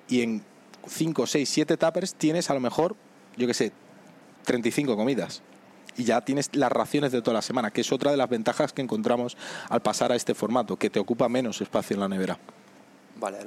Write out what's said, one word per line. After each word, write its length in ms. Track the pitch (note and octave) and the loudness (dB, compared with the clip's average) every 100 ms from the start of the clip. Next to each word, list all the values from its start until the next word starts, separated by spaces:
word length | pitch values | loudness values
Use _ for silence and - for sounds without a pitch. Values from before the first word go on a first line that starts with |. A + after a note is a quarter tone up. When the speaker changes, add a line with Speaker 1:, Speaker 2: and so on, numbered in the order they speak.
| - | -2
Speaker 1:
y 140 | B2 | 0
en 220 | A#2 G#2+ - - - - - | 2 -2 -6 -18 -20 -20 -12
cinco, 400 | - D#3+ D3 A2+ | -2 0 0 0
seis, 220 | D3+ C3 | 0 2
siete 280 | - D3+ D#3+ | 0 2 2
tuppers 380 | E3 F3 F#3 | 2 2 -4
tienes 360 | - D#3 E3 - | 0 2 2 0
a 40 | |
lo 60 | C3+ | 0
mejor, 340 | B2 - E3+ G#3+ - - - - | 0 2 0 -2 -16 -20 -14 -2
yo 120 | B2 | 0
qué 60 | |
sé, 180 | A#2+ A2 - - - - - - - | 2 0 -2 -16 -20 -20 -20 -20 -8
treinta 240 | - B2 A2+ | -2 0 0
y 20 | |
cinco 260 | B2+ C#3+ G#2 | 0 0 2
comidas. 460 | A#2 B2 - - - - - - - - | 0 0 -4 -8 -18 -20 -20 -20 -12 -4
Y 80 | |
ya 160 | A#2 A#2 | 2 2
tienes 300 | - C#3 C#3 | 2 -2 0
las 180 | C#3+ B2 | 0 2
raciones 400 | A2+ A2 D3 C#3+ | 2 0 0 0
de 120 | B2 | 0
toda 120 | A2+ | 0
la 80 | A2+ | 0
semana, 300 | - B2 G#2+ | 0 -2 -2
que 80 | B2 | -2
es 100 | A#2 | 0
otra 220 | C3+ C#3 | 2 2
de 40 | C#3+ | 2
las 120 | A#2+ | 2
ventajas 420 | A#2+ A2 A2+ D3 | 0 0 0 -2
que 80 | - | -2
encontramos 540 | B2+ A2 A#2 A#2+ A#2+ - - - - | -4 -2 0 0 -2 -8 -14 -14 -2
al 140 | A#2 | 0
pasar 300 | G#2+ G#2+ A#2+ | 0 0 0
a 20 | |
este 180 | A#2+ - | 0 -2
formato, 440 | A2+ G#2+ B2 G#2 F#2+ | -2 0 0 0 -2
que 140 | G#2 | 0
te 100 | A2 | 0
ocupa 280 | F#2+ A#2+ B2 | 0 2 2
menos 320 | B2 B2 A2 | 2 -2 -4
espacio 340 | G2 A2 - | -2 -2 -2
en 60 | G2+ | -2
la 80 | G2 | -2
nevera. 300 | F#2+ F#2 F2 - - - - - - - - | -2 -2 -4 -12 -20 -20 -20 -20 -20 -20 -8
Speaker 2:
Vale, 200 | G#2+ G2+ | -6 -6